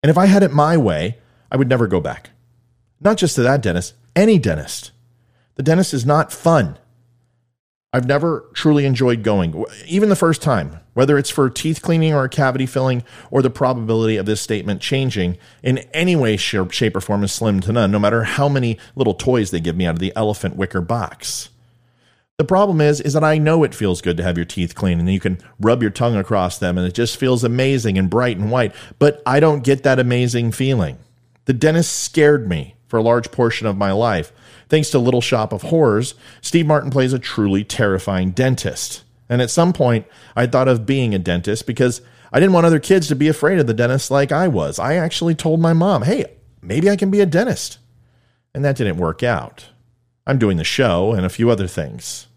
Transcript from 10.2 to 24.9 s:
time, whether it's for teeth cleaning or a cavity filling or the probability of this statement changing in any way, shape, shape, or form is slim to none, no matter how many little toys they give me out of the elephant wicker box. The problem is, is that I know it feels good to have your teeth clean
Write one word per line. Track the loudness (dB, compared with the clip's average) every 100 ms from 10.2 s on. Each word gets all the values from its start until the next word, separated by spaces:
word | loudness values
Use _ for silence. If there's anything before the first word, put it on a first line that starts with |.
| 2 0
time, | 0 -2 -2 -12 _
whether | 0 2 2
it's | 0
for | 0 0
teeth | 0 -4 -4
cleaning | 0 0 2
or | 0 0
a |
cavity | 0 0 0 -2
filling | -2 -2 -2 -6 -20 -4
or | 0
the | 0
probability | 0 -2 -2 -2 0 0 -2
of | -2
this | -4
statement | -2 -4 -4 -6
changing | -4 -2 -2 -2 -4 -4 -12 _
in | -2 -2 -4
any | -2 0 2
way, | 2 0
shape, | -2 -4 -4
shape, | -2 -2 -2
or |
form | -4 -2
is | -2
slim | -2 -2 -2
to | 0
none, | 0 2
no | 2
matter | 0 0
how | -2 -2 0
many | 0 -2 -4 -10 -2
little | -2
toys | 0 0 0 0
they | -4
give | -4 -2
me | -2
out | -2
of |
the | -4 -2
elephant | -4 -2 -6 -6
wicker | -4 -4
box. | -4 -4 -6 -10 -12 -12 -14 _ _ _ _ _ _ _ _ -6
The |
problem | 0 2 2 4
is, | 2 2
is | 0
that | 0
I | 2 2
know | 2 2
it | 2
feels | 0 -2 0
good | -2 -2
to |
have | -2 -2
your | -4
teeth | -4 -6 -2
clean | -2